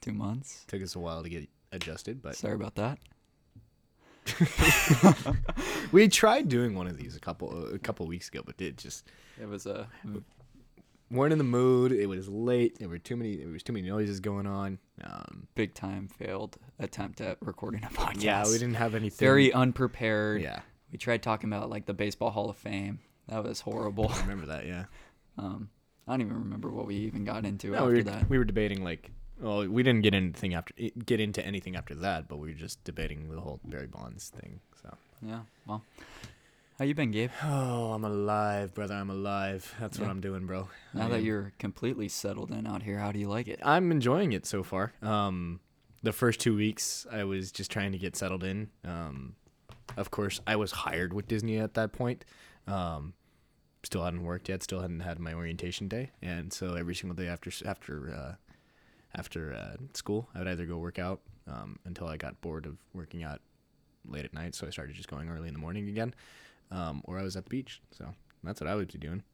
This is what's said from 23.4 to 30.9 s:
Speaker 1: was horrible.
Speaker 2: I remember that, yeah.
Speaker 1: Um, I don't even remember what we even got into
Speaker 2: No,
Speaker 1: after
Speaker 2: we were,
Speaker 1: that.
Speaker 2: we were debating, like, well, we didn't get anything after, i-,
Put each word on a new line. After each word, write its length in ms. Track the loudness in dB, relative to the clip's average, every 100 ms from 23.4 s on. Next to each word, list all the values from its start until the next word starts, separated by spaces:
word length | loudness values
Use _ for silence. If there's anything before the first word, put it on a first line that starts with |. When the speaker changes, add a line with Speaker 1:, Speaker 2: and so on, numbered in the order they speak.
Speaker 1:
was 180 | -4 -4
horrible. 480 | -4 -2 -2 2 2
Speaker 2:
I 100 | 2
remember 260 | 0 -2 -4
that, 180 | -6 -6
yeah. 200 | -6 -8 -12 -20 _ _ -10
Speaker 1:
Um, 320 | -8 -8 -10 _ _ _ -4
I 60 |
don't 80 | -2
even 180 | 0 -2
remember 320 | -4 -6 -6
what 160 | -6 -4
we 80 | -4
even 300 | -4 -4 -4
got 200 | -4 -4
into 220 | -4 -2
Speaker 2:
No, 80 | 2
Speaker 1:
after 120 | 6
Speaker 2:
we 40 | 6
were, 60 | 4
Speaker 1:
that. 220 | 2 4
Speaker 2:
we 100 | 6
were 40 |
debating, 400 | 4 4 2 0
like, 280 | -2 -4 -8 -14 -14 -8
well, 280 | -2 0 2
we 160 | 4
didn't 180 | 8 8
get 140 | 8 6
anything 400 | 2 0 -2 -2
after, 180 | -4 -6
i-, 100 | -8